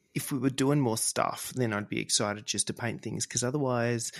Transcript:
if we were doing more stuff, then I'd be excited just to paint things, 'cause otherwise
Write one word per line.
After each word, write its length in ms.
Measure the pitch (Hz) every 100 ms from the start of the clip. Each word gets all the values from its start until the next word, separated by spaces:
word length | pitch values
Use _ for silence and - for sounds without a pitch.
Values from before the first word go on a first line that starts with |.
| _
if 160 | 160 -
we 80 | 135
were 120 | 131
doing 280 | 123 139 147
more 200 | 123 113
stuff, 540 | - - - - -
then 180 | 127 117
I'd 160 | 104 104
be 100 | 117
excited 440 | 104 - 104 104
just 220 | - 101 -
to 80 |
paint 260 | - 117 -
things, 240 | 113 110
'cause 180 | - 117
otherwise 680 | 120 147 131 123 120 117 -